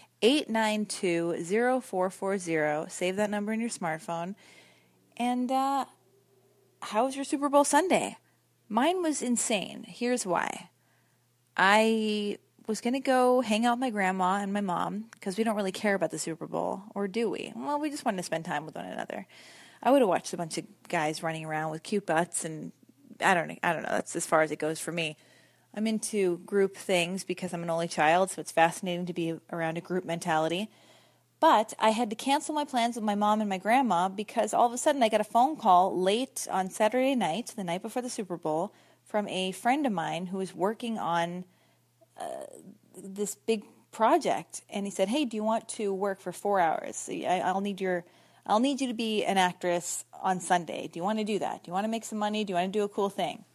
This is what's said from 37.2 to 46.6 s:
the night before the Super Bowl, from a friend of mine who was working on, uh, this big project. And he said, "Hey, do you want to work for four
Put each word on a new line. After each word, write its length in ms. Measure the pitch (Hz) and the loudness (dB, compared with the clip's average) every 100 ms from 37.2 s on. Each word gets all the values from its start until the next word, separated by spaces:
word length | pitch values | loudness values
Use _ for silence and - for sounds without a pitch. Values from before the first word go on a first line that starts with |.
| 170 185 247 - | 0 -2 -6 -8
the 80 | |
night 180 | 180 180 | -4 -4
before 200 | 226 247 | -6 -6
the 80 | 240 | -6
Super 260 | - 180 170 | -6 -6 -6
Bowl, 360 | 156 156 202 - _ _ | -2 -2 -2 -8 _ _
from 240 | _ 214 208 | _ -4 -2
a 240 | 170 185 | -2 -4
friend 340 | 185 240 285 277 | -2 0 2 0
of 60 | |
mine 340 | 180 156 160 180 | -2 -2 -4 -6
who 120 | 190 | -6
was 160 | 190 | -6
working 440 | - 190 220 240 220 | -2 -2 -2 -6 -4
on, 460 | 165 170 170 175 180 _ _ _ _ _ _ - | -2 0 -2 -4 -12 _ _ _ _ _ _ -12
uh, 260 | 78 67 65 - 185 - _ 185 | -10 -10 -14 -18 -20 -20 _ -18
this 380 | 190 196 202 | -12 -6 -6
big 300 | - - 220 - - _ | -4 -2 -2 -4 -20 _
project. 720 | - 226 320 196 123 - - - | 2 4 4 2 -2 -4 -14 -10
And 160 | 202 202 | -6 -4
he 40 | |
said, 180 | - 190 | -2 0
"Hey, 180 | 285 262 | 2 0
do 100 | 220 | -2
you 80 | |
want 240 | 214 220 - | 0 -2 -2
to 220 | - 202 | -6 -4
work 280 | 190 202 190 | -2 -2 -4
for 120 | 180 | -8
four 260 | - 202 196 | -6 0 4